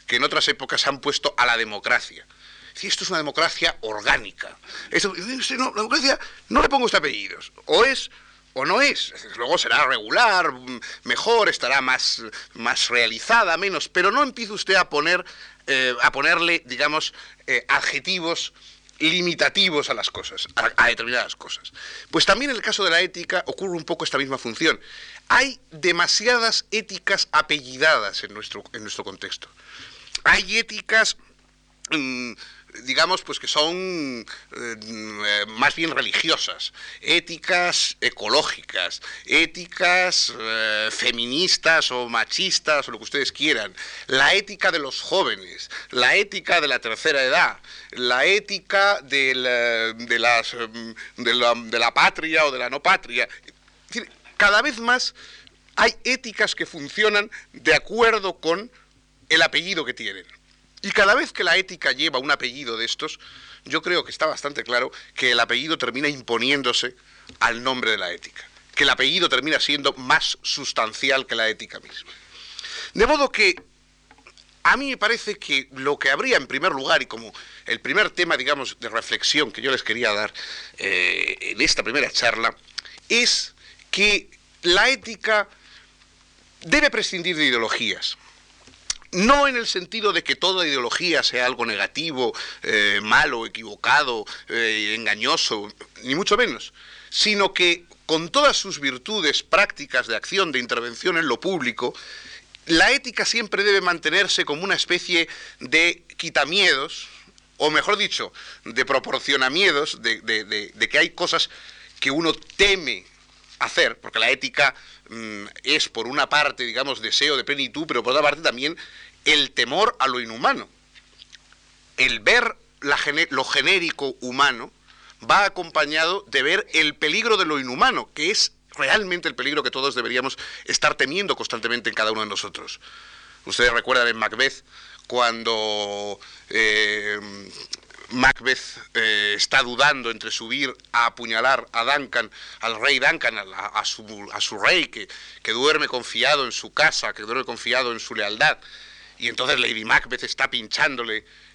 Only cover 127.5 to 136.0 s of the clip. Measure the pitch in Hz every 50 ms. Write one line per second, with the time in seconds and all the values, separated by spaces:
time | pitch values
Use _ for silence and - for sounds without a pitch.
127.5 | 156 143 131 127 123 143 214 262 240 147 113 - - - 151 170 214 214 - -
128.5 | _ _ _ _ - - 143 135 165 214 208 185 180 175 165 165 135 - 127 135
129.5 | 147 151 135 127 - 135 131 139 123 123 120 113 120 127 127 135 - - - -
130.5 | - - - - 254 - - 151 143 - 143 131 147 190 202 190 175 - 117 -
131.5 | - 117 107 117 117 120 104 120 107 - 110 110 110 110 107 104 101 95 - 104
132.5 | 82 - - - - - - - - - - - - - - - - - - -
133.5 | - - 123 123 117 117 113 - 127 127 120 117 113 113 110 107 107 110 131 135
134.5 | - - - _ - - - - - - - - - 123 123 117 117 113 113 113
135.5 | 113 110 110 107 104 104 104 101 101 101